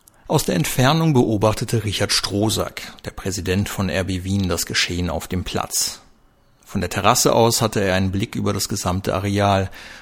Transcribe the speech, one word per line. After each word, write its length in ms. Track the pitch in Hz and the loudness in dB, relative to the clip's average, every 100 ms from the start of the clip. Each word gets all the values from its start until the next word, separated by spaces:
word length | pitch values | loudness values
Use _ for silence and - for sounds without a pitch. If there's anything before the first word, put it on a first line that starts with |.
| _ _ - | _ _ 0
Aus 160 | 160 - | 0 2
der 100 | - | 0
Entfernung 560 | 147 - 127 160 160 | 0 2 2 4 4
beobachtete 720 | 127 117 104 107 104 113 117 | 4 4 4 2 0 -2 -2
Richard 300 | 104 - 101 | -2 -2 -2
Strohsack, 800 | - - 101 107 98 - - - - | -2 -2 0 0 0 -4 -8 -16 -14
der 80 | - | -14
Präsident 560 | - 95 92 90 92 98 | -8 -6 -4 0 0 0
von 220 | - 92 | -2 -2
R 160 | 85 92 | 0 -2
B 180 | 92 | -2
Wien, 240 | 92 101 92 | 0 0 2
das 180 | 85 - | 0 -2
Geschehen 440 | - - 87 90 | -2 -2 -2 -2
auf 180 | 80 - | -4 -4
dem 160 | 90 | -4
Platz. 560 | - 92 - - - - - _ _ _ _ _ | -2 -4 -2 -4 -4 -8 -18 _ _ _ _ _
Von 160 | - 98 | -8 -4
der 100 | 90 | -2
Terrasse 460 | - 98 123 147 117 | 0 2 4 4 4
aus 260 | 117 - | 4 4
hatte 200 | 110 107 | 0 0
er 140 | 98 92 | 0 2
einen 180 | 95 | 0
Blick 220 | 98 117 117 | -2 -4 -4
über 180 | 101 | -2
das 160 | 101 - | -2 -4
gesamte 440 | 104 92 92 - | -4 -2 -2 -2
Areal, 560 | 95 101 101 101 98 92 - - - | -2 0 2 4 2 0 -8 -18 -20